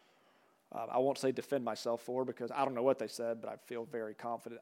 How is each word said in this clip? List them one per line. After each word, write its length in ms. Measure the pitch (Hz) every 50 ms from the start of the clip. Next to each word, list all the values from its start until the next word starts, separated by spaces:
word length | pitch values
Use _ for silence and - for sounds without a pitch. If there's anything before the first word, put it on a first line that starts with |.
| _ _ _ _ _ _ _ _ _ _ _ _ _ - -
Uh, 140 | - 113 110
I 80 | - 123
won't 200 | 131 139 135 -
say 120 | - 131
defend 340 | 123 117 117 - 143 139 120
myself 360 | 113 107 - - 120 117 117
for, 240 | - - 123 131 131
because 260 | 123 117 - 123 113
I 140 | - 139 135
don't 100 | 131 131
know 80 | 117 123
what 160 | 135 131 135
they 80 | 110
said, 340 | 107 - - 120 117 117 113
but 100 | 107 110
I 60 | 107
feel 280 | 101 - - 123 117 117
very 300 | - - 117 110 107 107
confident 460 | - - 117 117 117 - 117 117 113